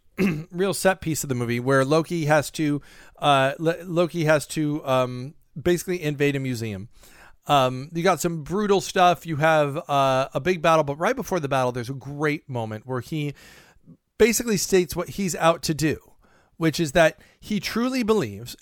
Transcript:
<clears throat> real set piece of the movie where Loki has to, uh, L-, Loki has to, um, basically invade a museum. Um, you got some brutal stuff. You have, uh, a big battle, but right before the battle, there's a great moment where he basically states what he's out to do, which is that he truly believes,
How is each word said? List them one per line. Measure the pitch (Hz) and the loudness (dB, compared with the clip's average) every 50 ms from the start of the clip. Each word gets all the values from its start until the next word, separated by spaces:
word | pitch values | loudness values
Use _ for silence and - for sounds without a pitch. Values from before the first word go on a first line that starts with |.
| _ _ _ - | _ _ _ -2
<clears throat> | 190 202 160 147 160 - | 0 0 0 -2 -6 -8
real | - 170 190 202 175 | -6 -4 -2 -2 -2
set | - - 190 190 185 | 0 2 2 2 0
piece | - 160 156 - - | -2 -4 -4 -4 -4
of | 143 | -4
the | 131 | -4
movie | 120 120 117 120 120 | -2 -2 -2 -2 -2
where | 120 127 139 135 135 | 0 2 2 4 4
Loki | 131 151 160 160 - 175 170 156 | 4 2 0 0 0 -2 -2 0
has | 143 151 156 135 - - | 2 2 2 2 0 -4
to, | - 156 147 147 143 - - - - - - _ - | -4 -2 -2 -2 -4 -6 -10 -20 -20 -20 -20 _ -4
uh, | - 147 143 135 131 135 143 - | 0 2 4 4 4 2 0 -2
L-, | 165 160 170 175 170 | -2 -2 -2 -2 -4
Loki | 185 165 165 180 160 - 170 160 | -4 0 0 0 0 0 0 2
has | 151 156 147 - - | 4 2 2 2 -2
to, | - 160 156 147 147 156 - | -4 -4 -2 -2 -2 -4 -2
um, | 139 131 131 127 123 123 123 123 139 - _ _ _ - 165 | 0 0 2 0 0 -4 -8 -12 -12 -14 _ _ _ -12 -4
basically | 127 175 175 165 - - 180 180 160 | 0 0 0 0 0 -4 -6 -4 -4
invade | 151 151 135 147 143 139 | -4 -2 0 0 0 0
a | 139 | 0
museum. | 135 131 127 110 117 113 104 92 98 - - - - - - - - - - _ _ | -2 -4 -4 -4 -4 -6 -6 -8 -10 -14 -18 -20 -20 -20 -20 -20 -20 -20 -20 _ _
Um, | - 147 143 131 127 127 127 135 156 165 | 0 2 4 4 2 0 -4 -8 -8 -4
you | 165 165 | 0 2
got | 190 180 151 | 2 2 2
some | - - - 160 143 | 0 -4 -4 -6 -8
brutal | 139 160 208 214 202 202 190 | -6 -4 -2 0 2 2 2
stuff. | - - - 196 180 180 170 - - | 0 0 2 4 4 4 4 2 -2
You | 165 160 | -6 -2
have, | 135 156 160 160 156 147 143 135 151 - - | 0 2 4 4 4 4 2 -2 -4 -4 -2
uh, | 143 139 139 135 131 131 135 - - | 0 2 2 4 2 2 0 0 -2
a | 147 | -4
big | 135 175 190 170 151 | -2 -2 -2 0 2
battle, | 170 160 160 151 | 4 4 4 4
but | 143 143 147 | 0 -2 -2
right | 170 208 247 | 0 -2 -2
before | - 190 - 196 175 | -2 -4 -4 -4 -4
the | 151 135 | -2 -2
battle, | 139 135 127 123 120 | 0 0 0 0 -2
there's | 123 117 113 | -4 -6 -8
a | 139 | -8
great | 135 120 135 147 143 151 151 147 - - - | -12 -12 -12 -8 -4 -2 -2 -2 -2 -6 -8
moment | 131 120 113 110 107 107 113 | -6 -6 -6 -6 -8 -10 -10
where | 127 131 127 | -8 -8 -8
he | 117 - 160 156 147 147 139 - - - - - - _ _ _ _ - 165 _ _ _ _ - | -8 -6 -6 -6 -6 -6 -8 -10 -16 -20 -20 -20 -20 _ _ _ _ -20 -20 _ _ _ _ 4
basically | 214 233 220 - 247 240 214 | 4 4 4 2 0 0 0
states | 185 - - - 185 180 - - | 0 0 2 2 2 2 2 -2
what | 160 175 - | -8 -8 -8
he's | - - 202 180 151 | -6 -4 -4 -4 -2
out | 190 175 165 170 170 - | 0 2 2 2 2 0
to | - 165 | -4 -2
do, | 135 156 156 123 - - _ _ _ _ _ _ _ _ _ _ | 0 0 -2 -2 -2 -6 _ _ _ _ _ _ _ _ _ _
which | - 165 160 143 - | -2 -2 0 0 0
is | 170 147 131 | -2 0 4
that | 175 160 160 156 _ - _ _ _ | 4 4 4 2 _ -16 _ _ _
he | - - 214 196 | -8 -6 -4 -4
truly | - - - 220 240 254 262 262 240 | -4 -4 -2 -2 -2 -2 -2 -2 0
believes, | 202 220 214 156 107 101 98 117 123 - - | 0 2 0 0 -2 -4 -10 -14 -14 -14 -6